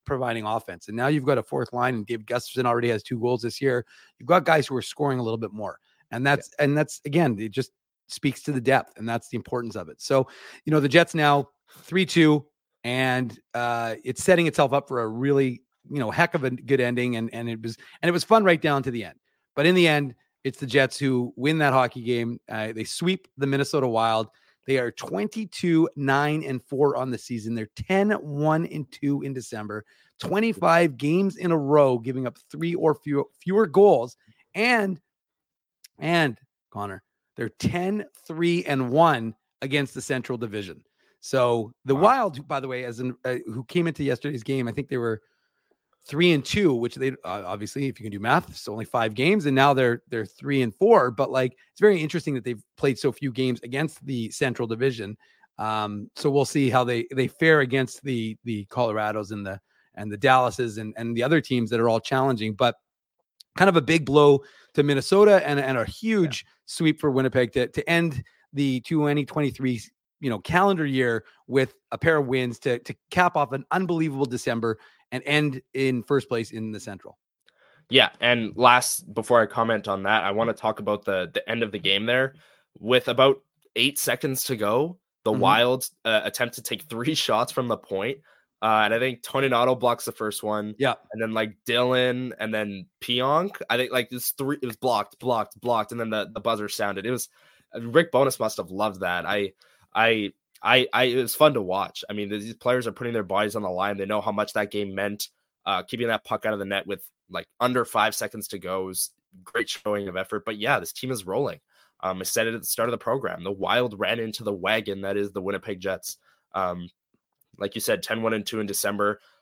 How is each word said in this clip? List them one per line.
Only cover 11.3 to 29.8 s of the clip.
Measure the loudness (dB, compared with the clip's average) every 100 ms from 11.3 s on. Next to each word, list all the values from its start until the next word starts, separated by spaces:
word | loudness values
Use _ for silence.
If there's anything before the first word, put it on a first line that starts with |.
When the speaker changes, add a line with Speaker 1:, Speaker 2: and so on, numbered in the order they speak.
| 4 2 _ _ -20
Speaker 1:
three | -4 0 2
two, | 6 6 6 0 _ _ _
and, | -4 0 0 0 -2 -8 _
uh, | -4 -2 -2 -4 -6
it's | -8 -2
setting | 4 4 4
itself | 2 2
up | 2 -2
for | -4
a | -4
really, | -2 2 2 2 -2 _ _ -10
you | -6
know, | -2
heck | 0 0 0
of |
a | -2
good | -4 0 0
ending. | 2 0 -2 -2
And, | -4
and | -6 -8
it | -8
was, | -8 -12 -16 -6
and | -2
it |
was | 0 4
fun | 6
right | 6 4
down | 2 0
to | -2
the | -6 -8
end. | -14 _ _ _ 2
But | 4
in |
the | 6 6
end, | 4 0 -8 _ _
it's | -8 -6
the | 0
Jets | 2 2 2
who | 0 0 -2 -2
win | 0 2
that | 4
hockey | 4 2 -2
game. | -2 -2 -2 -6 -8
Uh, | -8 -6
they | -6
sweep | -8 -4 -2 -2 _ -6
the | -2
Minnesota | 0 0 0 0
Wild. | 2 2 0 -2 _ _ _ -2
They | -2
are | -2
twenty-two, | -6 -8 -4 -4 -6 -10 -4 2 4 2 0
nine | 0 0 0 -2
and | -4 -8
four | -4 2 2 2
on | -4
the | -6
season. | -8 -8 -6 -6
They're | -8 -10
ten, | 0 2 2
one | 0 -4 -2 2 2 0
and | -6 -10
two | -4 -2 -2
in | -4
December. | -8 -10 -10 -8 -10